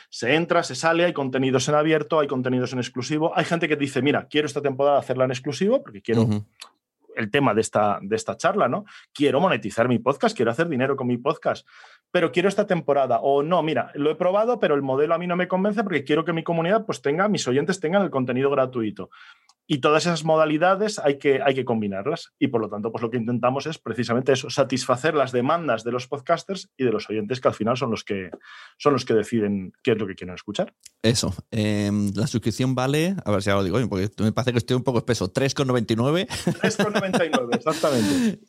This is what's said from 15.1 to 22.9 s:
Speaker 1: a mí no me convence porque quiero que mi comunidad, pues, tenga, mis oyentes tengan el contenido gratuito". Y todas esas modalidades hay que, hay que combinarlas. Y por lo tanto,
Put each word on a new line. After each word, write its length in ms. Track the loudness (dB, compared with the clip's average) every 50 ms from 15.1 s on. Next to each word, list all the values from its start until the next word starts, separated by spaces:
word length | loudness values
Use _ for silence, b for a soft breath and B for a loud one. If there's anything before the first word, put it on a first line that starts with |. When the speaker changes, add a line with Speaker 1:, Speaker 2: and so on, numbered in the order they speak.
| 0
Speaker 1:
a 40 | 0
mí 80 | 0
no 80 | -2 -2
me 140 | -2 -2 0
convence 340 | 0 0 0 0 0 -2 -2
porque 220 | -2 -2 -2 0
quiero 220 | 0 0 0 0
que 80 | 0 -2
mi 80 | -2 -2
comunidad, 420 | -2 -2 0 0 2 0 0 0
pues, 160 | -2 -6 -4
tenga, 260 | -2 -2 0 0 0 0
mis 200 | 0 0 0 0
oyentes 320 | 0 0 0 0 -2 -2
tengan 220 | -2 0 2 2 2
el 80 | 0
contenido 400 | 0 -2 -2 -2 0 0 0 2
gratuito". 580 | 2 2 0 0 -2 -4 -4 -4 -6 -8 -12 B B B B B B B B B B _ _ -4
Y 100 | -2 0
todas 280 | 4 4 4 4 4
esas 160 | 2 -2 0 0
modalidades 800 | 2 4 4 4 2 2 2 2 2 2 2 0 -2 -4 -2
hay 180 | 0 0 0 2
que, 220 | 2 2 2 4 2
hay 80 | 2 2
que 120 | 2 0
combinarlas. 680 | -2 -2 -2 -2 -2 -4 -4 -4 -4 -6 -6 -8 -12 _ -2
Y 80 | 0
por 140 | 0 0 0
lo 80 | -2 -4
tanto, 240 | -4 -6 -6 -6